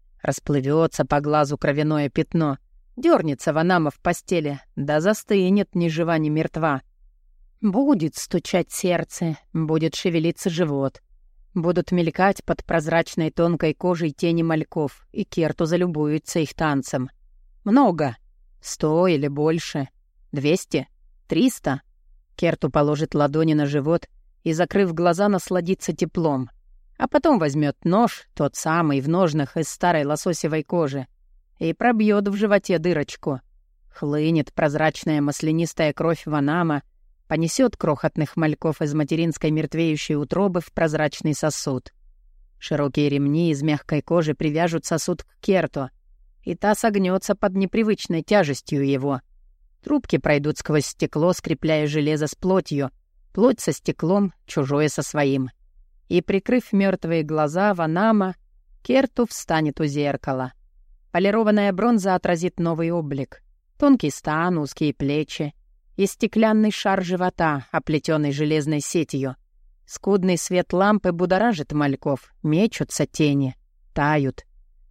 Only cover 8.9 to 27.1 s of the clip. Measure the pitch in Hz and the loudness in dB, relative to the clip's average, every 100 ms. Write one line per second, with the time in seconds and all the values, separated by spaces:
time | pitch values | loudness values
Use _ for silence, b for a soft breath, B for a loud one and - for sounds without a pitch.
8.9 | 170 - - 170 156 _ 160 156 160 156 | -2 -4 -6 -6 -6 _ -4 0 0 0
9.9 | - 185 165 165 - 196 165 165 139 135 | -2 -2 0 0 -2 -4 -2 -2 -2 -4
10.9 | - _ _ _ _ - 185 165 180 - | -6 _ _ _ _ -8 -2 0 0 0
11.9 | 180 165 - 190 - - 165 - 165 151 | 0 0 2 2 2 -4 -4 -2 -2 0
12.9 | 170 165 - 156 - 170 170 156 - 180 | -2 -2 -2 -2 2 0 2 0 0 -2
13.9 | 170 160 - 170 170 165 156 - 165 147 | 0 -2 -2 0 0 0 -2 -4 -4 -4
14.9 | - _ - 196 - 156 - 160 175 180 | -6 _ -10 -6 -2 -2 0 0 0 0
15.9 | 151 151 151 - 175 147 - 156 139 - | 0 -2 -2 -2 -2 -2 -2 -2 0 -2
16.9 | 139 127 _ _ - - _ 202 247 247 | -6 -6 _ _ -20 -20 _ 2 4 4
17.9 | 165 143 - - _ _ _ - - 156 | 2 -2 -4 -16 _ _ _ -14 -2 0
18.9 | 160 185 151 143 147 156 165 - 156 135 | 2 4 2 0 0 0 0 -4 -6 -8
19.9 | _ _ _ _ 143 147 180 - 151 127 | _ _ _ _ -2 0 0 0 -4 -4
20.9 | _ _ _ - 165 254 - 147 135 _ | _ _ _ -4 0 0 0 -4 -4 _
21.9 | _ _ - _ - 165 151 151 151 147 | _ _ -20 _ -4 -2 0 0 2 2
22.9 | 147 160 147 147 156 160 151 143 143 143 | 0 0 0 2 2 2 2 0 0 0
23.9 | 170 - _ _ _ 165 160 175 202 190 | -2 -4 _ _ _ -4 -2 0 2 0
24.9 | 160 175 165 208 190 - 185 170 190 - | 2 2 2 2 0 0 -2 -2 -4 -4
25.9 | 160 165 - 160 135 123 - _ - _ | -4 -2 0 0 -2 -6 -12 _ -20 _
26.9 | - 254 | -6 0